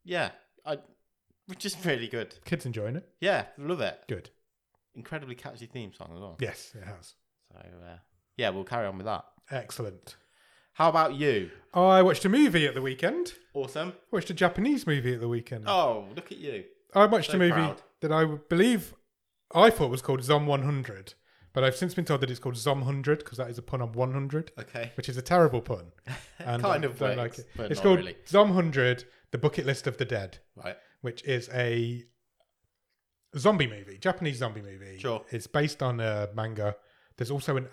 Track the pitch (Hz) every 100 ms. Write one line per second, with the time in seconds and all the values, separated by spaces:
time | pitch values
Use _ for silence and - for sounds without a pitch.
0 | 175 175 113 - _ _ 151 143 - _
1 | _ _ _ _ - 185 202 165 175 131
2 | 117 117 107 - - 165 127 110 104 147
3 | - _ 180 160 98 - 143 175 101 71
4 | - 98 - _ _ _ _ _ _ 120
5 | 117 156 135 120 - 120 117 127 104 -
6 | 85 85 98 82 110 - - 110 92 92
7 | 90 _ _ _ _ 90 90 87 87 87
8 | _ _ _ - 110 95 92 120 104 95
9 | 104 101 - _ _ 131 - - 110 92
10 | - - _ _ _ _ _ - 160 160
11 | 160 139 151 110 90 - _ 180 185 190
12 | 185 156 190 247 285 170 143 131 135 131
13 | 175 320 349 - _ 143 135 156 175 -
14 | _ 202 - 170 180 175 240 277 - 143
15 | 123 120 117 120 117 120 110 190 147 110
16 | 98 123 - - 147 107 92 _ _ 196
17 | 208 214 - 185 175 160 160 - - _
18 | 156 156 160 151 - 170 226 226 147 -
19 | _ _ _ _ _ 170 220 220 139 123
20 | - 131 123 147 147 139 135 143 117 98
21 | 98 - _ _ _ 127 131 131 180 180
22 | 165 139 127 123 135 120 131 139 131 139
23 | 135 151 - 117 120 117 - 131 117 113
24 | 127 135 139 151 165 - 110 120 117 -
25 | 135 127 - 175 160 123 - 104 85 -
26 | - 131 - - 170 120 202 156 143 -
27 | 135 123 117 - - - - 156 202 185
28 | - - - 196 208 185 170 135 123 123
29 | - _ _ 127 147 - 135 139 139 123
30 | 113 113 95 - _ - - - _ _
31 | 123 117 143 127 - 127 120 117 117 120
32 | 120 _ _ _ _ _ _ _ _ _
33 | _ _ _ 147 156 196 127 107 101 98
34 | 190 185 160 123 123 107 101 98 98 95
35 | 120 110 - 113 - 147 151 - 131 120
36 | 110 104 104 104 110 107 104 104 _ _
37 | _ - 117 139 135 135 127